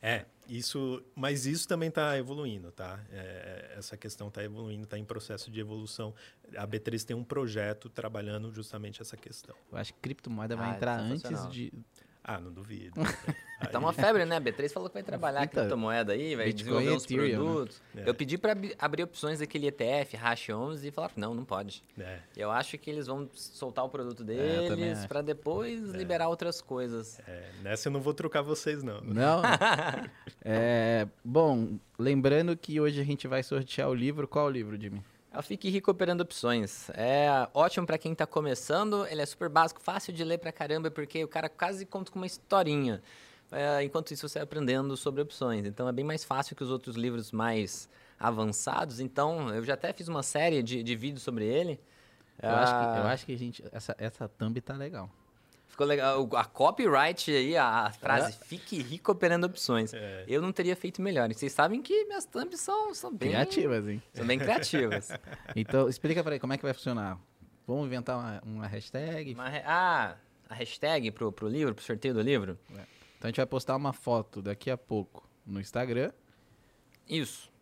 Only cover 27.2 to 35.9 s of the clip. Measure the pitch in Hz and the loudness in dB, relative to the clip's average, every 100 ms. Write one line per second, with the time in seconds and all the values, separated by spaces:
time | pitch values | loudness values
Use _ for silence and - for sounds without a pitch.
27.2 | - 90 90 92 98 107 - 139 135 147 | -14 -12 -12 -10 -4 -2 0 0 0 0
28.2 | 160 156 143 151 - 151 131 104 113 107 | 0 0 0 -2 0 -2 -4 -6 -2 2
29.2 | 139 165 233 185 220 190 160 - 240 - | 4 6 4 4 4 4 0 -2 -6 -12
30.2 | - - - 110 117 117 113 117 104 - | -18 -12 -2 2 4 4 4 2 0 -6
31.2 | 117 135 160 127 110 104 - _ 123 139 | 0 4 6 4 2 -2 -10 _ 2 6
32.2 | 135 147 170 165 - 151 151 143 143 143 | 6 6 4 0 -2 2 2 2 0 -2
33.2 | 127 131 127 139 131 - 139 127 123 151 | 0 -2 0 -2 -2 0 0 2 0 0
34.2 | 143 151 147 131 107 104 104 101 101 _ | 0 2 2 2 -4 -6 -6 -8 -10 _
35.2 | _ - - 202 196 190 190 | _ -10 -6 -4 0 2 4